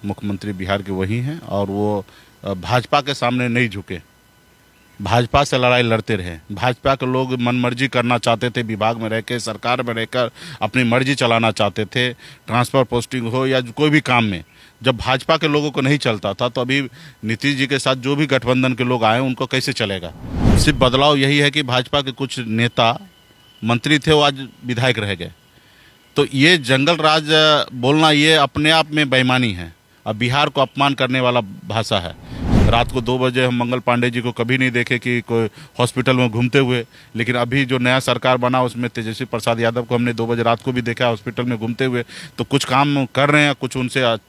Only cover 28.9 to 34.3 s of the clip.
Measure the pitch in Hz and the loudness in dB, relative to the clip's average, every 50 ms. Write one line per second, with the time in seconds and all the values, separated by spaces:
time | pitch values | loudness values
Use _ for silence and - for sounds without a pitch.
28.9 | 151 151 151 135 131 131 127 127 127 127 127 113 95 90 87 82 82 _ _ _ | 0 -2 0 2 2 2 2 4 2 2 0 0 -2 -6 -10 -12 -14 _ _ _
29.9 | _ _ _ 107 110 104 117 120 127 143 151 151 135 143 135 120 _ 139 139 139 | _ _ _ -8 -4 -2 -2 0 2 0 0 0 2 0 0 0 _ 0 0 0
30.9 | 135 - 135 123 127 131 127 123 123 123 110 95 98 - - - 104 113 110 - | 2 0 -2 0 0 0 0 2 2 0 -2 -2 -12 -16 -10 -4 -4 -4 -2 0
31.9 | 113 98 85 85 - - - - - - - - - - - 101 110 117 123 - | -2 -2 -2 -4 -12 -14 -16 -14 -10 -6 -2 2 4 4 6 6 4 4 2 0
32.9 | - 131 113 120 127 127 127 127 123 127 127 127 123 120 120 120 127 127 - 123 | -2 -4 0 0 0 0 0 0 2 2 2 2 2 0 0 -2 -2 -2 0 0
33.9 | 120 120 120 123 117 123 117 123 | 0 2 0 0 -2 -2 -4 -4